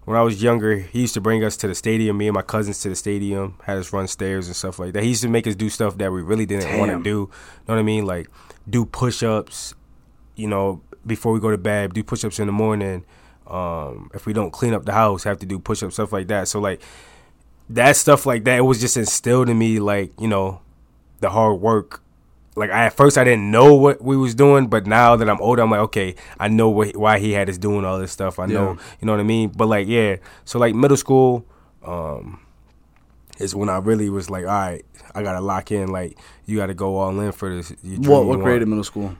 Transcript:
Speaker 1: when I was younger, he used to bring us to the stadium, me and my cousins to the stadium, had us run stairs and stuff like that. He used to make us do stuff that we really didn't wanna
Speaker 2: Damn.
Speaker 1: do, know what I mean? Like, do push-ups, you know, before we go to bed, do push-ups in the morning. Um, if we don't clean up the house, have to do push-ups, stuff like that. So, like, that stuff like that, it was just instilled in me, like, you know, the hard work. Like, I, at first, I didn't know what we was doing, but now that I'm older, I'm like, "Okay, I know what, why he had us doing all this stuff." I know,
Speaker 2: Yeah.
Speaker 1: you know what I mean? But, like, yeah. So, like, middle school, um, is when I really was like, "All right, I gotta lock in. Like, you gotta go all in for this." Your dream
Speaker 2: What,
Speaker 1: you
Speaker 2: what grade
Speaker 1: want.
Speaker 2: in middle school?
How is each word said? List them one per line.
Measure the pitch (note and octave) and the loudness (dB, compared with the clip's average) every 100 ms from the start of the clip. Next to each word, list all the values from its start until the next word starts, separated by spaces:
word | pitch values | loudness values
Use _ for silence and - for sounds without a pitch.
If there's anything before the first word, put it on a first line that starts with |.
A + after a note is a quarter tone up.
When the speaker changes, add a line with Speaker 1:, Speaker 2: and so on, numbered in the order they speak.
Speaker 1:
when | - A2+ | -4 0
I | |
was | A#2 G2+ | 0 2
younger, | A#2 A#2+ G#2+ G#2 | 0 0 0 -2
he | F2 A#2+ | -4 -4
used | B2 | -4
to | A2+ | -2
bring | G2+ A2+ | 0 0
us | A2 - | -2 -4
to | G2+ | -6
the | F2+ | -6
stadium, | A2+ A2 A2 G2+ | -2 -2 0 -2
me | G#2+ | -2
and | |
my | G2+ | -4
cousins | - A2 G#2 G2 | -4 -4 -4 -6
to | G2+ | -8
the | F#2 | -8
stadium, | G#2 G2+ G2+ G2 G2 F#2 | -6 -4 -4 -6 -8 -10
had | - G2 | -8 -8
us | F2+ | -6
run | G2 F#2+ | -6 -6
stairs | - F#2+ F#2+ F2+ | -6 -6 -6 -8
and | F2 | -10
stuff | F#2+ F2+ | -10 -10
like | F2+ | -8
that. | G2+ | -4
He | A2+ | -2
used | A#2 | -2
to | A#2+ | 0
make | A#2 A2 | 0 -2
us | G2 | -4
do | G#2+ | -4
stuff | - G#2+ F#2+ | -2 -4 -2
that | G2 | -4
we | F#2 | -4
really | E2 A2 G#2 | -2 -2 -2
didn't | G2 F2+ - | -4 -4 -2
wanna | G#2 | -2
Speaker 2:
Damn. | F2 | -2
Speaker 1:
do, | F#2 G#2 F#2+ - - - - | -4 -4 -6 -12 -20 -18 -4
know | |
what | A2+ | -2
I | |
mean? | G#2+ G#2+ | 0 0
Like, | G2 F2 - - - - - | -2 -6 -10 -18 -20 -20 -4
do | A#2+ | -2
push-ups, | A2 - B2+ G#2+ A2+ G#2+ - - - - _ - _ _ - - | -2 -2 -4 -2 -2 -2 -4 -12 -14 -16 _ -20 _ _ -20 -10
you | G#2+ | -4
know, | G2+ G2 F2 - - - | -2 -2 -4 -12 -16 -8
before | G#2+ D#3 | -4 0
we | A2+ | 0
go | A2 | 0
to | G#2 | -2
bed, | G2 G#2 G2+ | -2 -2 -2
do | F#2+ | -6
push-ups | G#2 A#2+ A2 - | -6 -6 -6 -4
in | G2+ | -4
the | |
morning. | G#2 A2 G#2+ G2 F#2 - _ _ _ - | -2 0 -2 -4 -8 -12 _ _ _ -14
Um, | F2+ F2 E2 C#2+ A1+ - | -8 -8 -8 -10 -14 -16
if | - - | -12 -6
we | |
don't | G#2+ F#2+ | -4 -4
clean | - A#2+ | -4 -2
up | A2 D2 | -2 -2
the | |
house, | G#2 A2 F#2+ | 2 2 0
have | G#2 G2 | -4 -6
to | F#2 | -6
do | F#2+ | -10
push-ups, | - G#2+ F#2+ | -6 -6 -6
stuff | - G#2 | -6 -6
like | G2+ F#2 | -6 -4
that. | G#2 F#2 | -4 -4
So, | G#2+ | -4
like, | G2+ F2+ - - - - _ _ _ _ - | -4 -6 -12 -20 -20 -20 _ _ _ _ -8
that | A#2 B2+ C#3+ | 2 4 6
stuff | - C#3+ C#3 | 6 4 4
like | A#2+ | 0
that, | A#2+ B2 | 2 4
it | |
was | C3 B2 | 4 2
just | A#2+ B2 | 0 -2
instilled | A2 - A#2+ B2 B2 | -2 -2 2 2 4
in | A2+ | 2
me, | A2+ A2 | 2 0
like, | G2+ G2+ F#2+ - | 0 -2 -4 -6
you | A2+ | -2
know, | G2+ F#2+ F#2+ - _ _ _ _ - | -2 -2 -6 -16 _ _ _ _ -6
the | G2+ | -2
hard | G#2 A2 G2 | 2 2 2
work. | G#2+ A2 F#2 - _ _ _ _ _ | 2 0 -2 -16 _ _ _ _ _
Like, | - G#2+ | -6 -2
I, | G2+ A#2 | 2 2
at | - | 6
first, | C#3+ C#3+ | 6 6
I | |
didn't | B2 A#2 G2+ | 4 4 4
know | A2 C#3 | 8 10
what | C#3+ C#3 C#3 | 10 6 2
we | A#2+ C3+ | 0 0
was | C3 A#2 | 0 4
doing, | C#3+ C#3 B2 | 6 6 4
but | A2+ G2 | 0 2
now | A2 A#2+ A#2 | 6 6 6
that | A2 | 4
I'm | G#2 | 0
older, | A2 A#2+ | 2 2
I'm | A2 | 2
like, | G#2+ | 2
"Okay, | G#2+ G#2+ F#2+ F2+ - - | 0 0 -4 -6 -16 -6
I | G#2 | 0
know | A2 A2+ | 4 4
what, | G#2 G#2 G2 | 4 0 0
why | G#2+ G#2 | 2 4
he | G#2+ | 2
had | G2+ G2 | 0 -2
us | F2+ | -2
doing | G#2 G#2 | -2 -2
all | F#2+ F#2+ | -2 -4
this | F#2+ | -6
stuff." | - F#2+ - | -6 -6 -4
I | F#2 | -2
know, | G#2+ G2 | 0 -2
Speaker 2:
Yeah. | F2 - - | -4 -14 -8
Speaker 1:
you | A2 | -2
know | |
what | G#2+ | 0
I | |
mean? | G#2+ A2+ A2 | 2 0 0
But, | F#2 A2 | 0 0
like, | G#2+ G2 | 2 0
yeah. | A#2 G#2 F#2 - - | 0 0 -2 -8 -20
So, | - A#2+ | -8 0
like, | A#2+ | 2
middle | G#2+ C#3 C#3 | 4 4 4
school, | - C3 C3 B2 - _ _ _ | 4 4 4 2 -6 _ _ _
um, | - F2 D#2 C2 G1+ F#2 _ _ _ _ _ _ _ _ _ - | -12 -8 -8 -10 -12 -18 _ _ _ _ _ _ _ _ _ -10
is | G2 | -8
when | G2 G2+ | -4 -2
I | F#2 | -2
really | G2+ A2 G#2 | 0 0 0
was | G2 F2 | -4 -6
like, | F#2+ | -8
"All | F2+ | -4
right, | G2+ F#2 E2+ - - - | -2 -2 -8 -14 -20 -16
I | G2+ | -8
gotta | G2+ F#2 | -6 -4
lock | G2 F#2+ - | -4 -4 -4
in. | G#2 F#2+ | -4 -4
Like, | F#2+ F2+ - - - - | -6 -8 -12 -20 -20 -6
you | G#2+ | -4
gotta | G2 | -4
go | F2+ G2 F#2+ | -4 -4 -2
all | F#2+ F#2+ | -2 -2
in | G#2 | -6
for | - F#2+ | -6 -8
this." | F2+ E2 - | -8 -10 -16
Your | F#2 F#2+ | -12 -4
dream | C#3+ | 4
Speaker 2:
What, | C#3+ | 6
Speaker 1:
you | A#2 | 4
Speaker 2:
what | C3 | 0
grade | A2 | 2
Speaker 1:
want. | B2 | 2
Speaker 2:
in | A2 | 0
middle | G#2+ | -2
school? | G2+ G#2 G2+ | -4 -8 -10